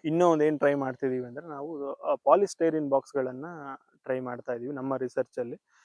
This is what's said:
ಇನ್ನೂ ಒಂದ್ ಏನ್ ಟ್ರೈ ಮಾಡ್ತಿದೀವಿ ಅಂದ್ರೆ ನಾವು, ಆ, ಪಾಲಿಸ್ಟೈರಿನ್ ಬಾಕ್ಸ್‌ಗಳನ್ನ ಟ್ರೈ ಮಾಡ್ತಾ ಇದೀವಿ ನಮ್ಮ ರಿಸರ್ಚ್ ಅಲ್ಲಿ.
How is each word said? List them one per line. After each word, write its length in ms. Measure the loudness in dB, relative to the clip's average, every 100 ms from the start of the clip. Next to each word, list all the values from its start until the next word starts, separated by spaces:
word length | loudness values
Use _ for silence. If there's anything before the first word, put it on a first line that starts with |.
ಇನ್ನೂ 240 | 0 4 6
ಒಂದ್ 160 | 6
ಏನ್ 160 | 4 4
ಟ್ರೈ 140 | 2
ಮಾಡ್ತಿದೀವಿ 520 | 2 -2 -2 -2 -2 -6
ಅಂದ್ರೆ 220 | -12 -12
ನಾವು, 460 | -12 -10 -8 -10
ಆ, 220 | -6 -2 0
ಪಾಲಿಸ್ಟೈರಿನ್ 680 | 6 6 4 2 0 2 2
ಬಾಕ್ಸ್‌ಗಳನ್ನ 560 | 0 0 -4 -4 -6 -12 -14 -14 -16 _ _
ಟ್ರೈ 160 | -6 -6
ಮಾಡ್ತಾ 340 | -4 -10 -8
ಇದೀವಿ 180 | -8 -6
ನಮ್ಮ 260 | -6 -4 -4
ರಿಸರ್ಚ್ 420 | -2 -4 -4 -4
ಅಲ್ಲಿ. 180 | -8 -10 _ _